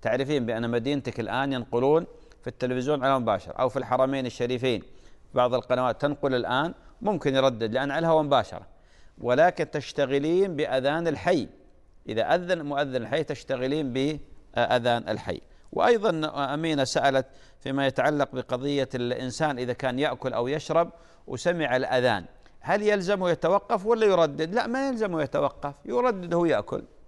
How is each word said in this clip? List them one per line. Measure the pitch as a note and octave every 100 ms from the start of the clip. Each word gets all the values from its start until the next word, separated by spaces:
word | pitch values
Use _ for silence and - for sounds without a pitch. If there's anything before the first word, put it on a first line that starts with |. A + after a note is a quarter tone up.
تعرفين | - B2+ C3+ D3 A#2
بأن | A2+ A#2
مدينتك | A#2 A#2 C#3+ C3 A#2
الآن | G#2+ A#2 C#3
ينقلون | C3 A#2 A#2 C3 D#3 F3+ - - -
في | -
التلفزيون | - B2+ B2+ B2+ D3
على | C3 C3+
مباشر، | A2+ G2+ - -
أو | B2+
في | C3+
الحرمين | B2 B2+ C3 C3+ B2+
الشريفين | - A#2+ B2+ B2+ A2 - - - - -
بعض | - B2
القنوات | B2 - B2+ B2+ A2+
تنقل | C#3+ D3 C#3
الآن، | B2+ F#2+ B2 D#3+ - - -
ممكن | G3+ F#3+ C#3+
يردد | C3+ C3+ A#2+ A2+
لأن | A#2+ C#3
على | C#3+
الهواء | E3 D#3+
مباشرة، | D3+ C#3 G#2+ - G2 - - - - -
ولكن | A#2+ B2 E3+ F3 D#3
تشتغلين | D3+ C3 - C#3 C#3 D3 F3 G3 D#3
بأذان | D3 C3 C3 D#3 E3+
الحي. | C#3 G2 F3 G#2+ - - - - - -
إذا | A2+ A2
أذن | E3+ F3 F3
مؤذن | D3 C#3 C#3+ B2+
الحي | A#2 C3+
تشتغلين | D#3 A2+ - C3 C3 D3+ C#3+
بأذان | B2 C3+ D3+ - - - - A#2+ B2 A#2+ A#2 -
الحي. | A2 - F2 - - -
وأيضًا | - F#3+ A#3 G#3 E3 D#3 - C#3
أمينة | D3 E3 D3+
سألت | C3 D#3+ C#3 C3 C3 - - -
فيما | - C3+ C#3
يتعلق | B2+ C3 D3 C3+
بقضية | B2+ B2 B2+ C3+ C#3+ C3
الإنسان | C3 A#2+ B2 B2+ B2 D#3 C3
إذا | B2
كان | A#2+ C3+ B2
يأكل | D3 B2 C3
أو | A2+ B2
يشرب | D3 - D#3+ E3+ - - - -
وسمع | B2+ - F3 D3 B2+
الأذان، | B2+ B2+ B2 G#2 F2+ - - -
هل | - F#3+
يلزمه | G#3 G#3 F3+ G3+ F3+
يتوقف | E3 E3 G3 - A3+ G3
ولا | A#3 A3
يردد؟ | F#3 D#3+ C#3+ D#3+
لا، | G#3 A#3+
ما | B3 C#4
يلزمه | A#3+ G#3+ E3+
يتوقف، | C#3+ D3 C#3+ - C#3+ C#3+
يردد | - A#3+ B3 G3+ F3
هو | E3+
يأكل | E3+ A#2+ G#2 - - -